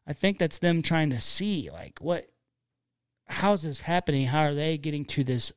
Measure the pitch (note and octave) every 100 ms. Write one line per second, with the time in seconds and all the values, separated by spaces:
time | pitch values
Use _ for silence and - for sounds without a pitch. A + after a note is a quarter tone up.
0 | - D3+ F#3+ G3 E3 - F3 E3+ - E3
1 | D3+ A#2+ - - G3+ F#3 F2+ D2 - -
2 | D3+ F3 - _ _ _ _ _ _ _
3 | _ _ - - F#3+ G3+ D#3 C3+ - F3
4 | - C#3 C3 D3+ D3+ D3 D#3 D#3 D3+ D3
5 | C#3+ - B2+ B2+ -